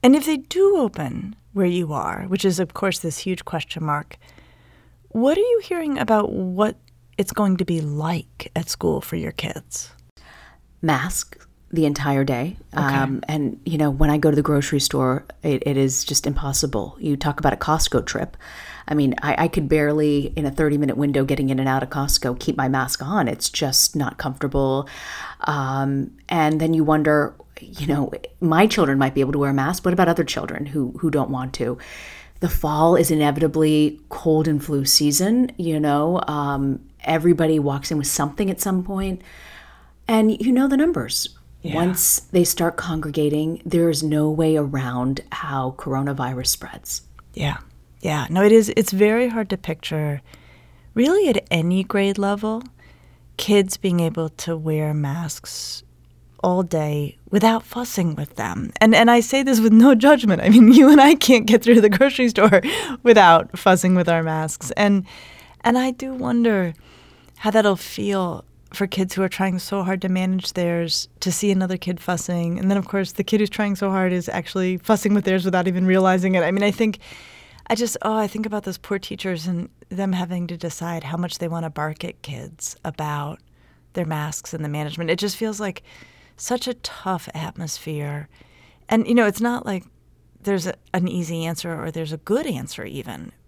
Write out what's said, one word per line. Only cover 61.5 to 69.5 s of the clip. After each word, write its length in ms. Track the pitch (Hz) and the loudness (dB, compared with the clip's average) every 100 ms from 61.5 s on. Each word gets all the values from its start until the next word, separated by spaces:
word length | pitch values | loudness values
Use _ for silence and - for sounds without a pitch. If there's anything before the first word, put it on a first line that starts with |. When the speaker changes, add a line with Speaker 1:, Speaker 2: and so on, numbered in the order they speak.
| 226 | 4
Speaker 1:
through 160 | - 233 | 8 8
the 100 | 208 | 8
grocery 380 | 190 277 262 247 | 6 4 4 0
store 340 | 220 208 196 220 427 381 254 | 4 6 6 4 -6 -6 -2
without 540 | 240 220 180 165 - 175 | 6 8 10 8 4 -2
fussing 380 | - 185 180 185 | 2 4 4 2
with 140 | 175 | 2
our 120 | 170 | 0
masks. 500 | 160 160 156 - 135 | 0 -4 -6 -8 -10
And, 340 | - 202 202 185 - - - - - | -2 0 0 -2 -16 -20 -20 -20 -6
and 160 | 233 247 | -2 0
I 140 | 262 | -2
do 220 | 254 269 | -6 -10
wonder 600 | 262 247 240 233 208 175 160 - - - _ - _ | -8 -4 0 2 0 -2 -8 -18 -20 -20 _ -20 _
how 140 | 214 | 0
that'll 260 | 220 208 190 | 2 2 0
feel 640 | - - 202 196 180 - - _ _ | -4 -8 -4 -2 -4 -6 -14 _ _
for 140 | - 196 | -6 -6
kids 260 | 190 190 | -2 -4
who 80 | - | -2
are 80 | 190 | -4
trying 300 | - 190 | -2 -4